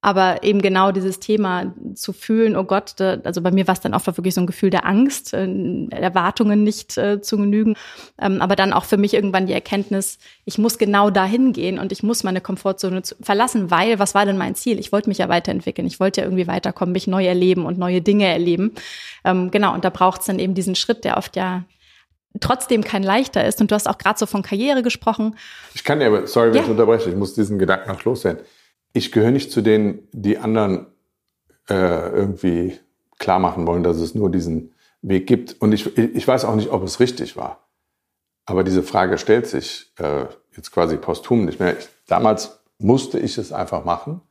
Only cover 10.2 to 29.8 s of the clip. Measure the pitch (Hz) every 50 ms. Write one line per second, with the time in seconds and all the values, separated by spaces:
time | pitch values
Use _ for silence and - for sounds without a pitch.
10.2 | _ - - _ _ - - - 208 233 226 - 226 202 202 202 202 208 185 196
11.2 | 190 196 214 240 262 262 - - - 185 190 - - 190 - - - 208 233 -
12.2 | - 196 185 185 - - 196 185 - 202 190 - - 185 185 190 - - - _
13.2 | - - 202 202 233 254 - 226 190 170 226 170 190 226 233 196 202 - - 202
14.2 | 208 202 196 190 190 - 190 - - 247 220 202 - - - 208 214 220 190 -
15.2 | 175 - 175 170 - - 190 185 - - - - 185 180 - - 185 196 196 -
16.2 | 185 - 185 185 180 170 - 180 - - - - 185 175 180 185 - 202 185 190
17.2 | 190 180 180 180 185 185 185 180 165 143 175 180 180 180 180 185 170 208 202 208
18.2 | 202 185 165 170 175 175 170 175 190 220 - - - - - - - - - -
19.2 | _ 185 185 185 180 180 185 208 208 185 - 180 170 185 185 - 180 185 185 -
20.2 | - - 196 185 - 185 190 190 180 196 185 - - - 233 226 - - - -
21.2 | 190 - - 185 185 185 185 180 175 _ _ _ _ _ _ _ _ _ _ _
22.2 | _ _ _ 214 - - 247 254 - - 247 214 214 - - 190 196 190 196 240
23.2 | 269 - - 196 - - 214 - 214 196 208 208 - - 202 - - 196 214 -
24.2 | 214 - - 202 190 - 208 202 240 285 285 262 233 240 - - - 226 220 -
25.2 | 214 220 214 - - - - - - - - - - - 143 151 139 113 107 98
26.2 | - - - 123 117 117 113 110 - 127 110 110 117 104 117 110 92 90 87 98
27.2 | 101 95 - 113 107 98 107 98 95 87 95 95 - 101 95 - - 113 127 123
28.2 | - 95 82 - - _ _ _ _ _ _ _ _ _ _ 120 - - - 113
29.2 | 107 117 131 139 139 - - 120 104 110 110 107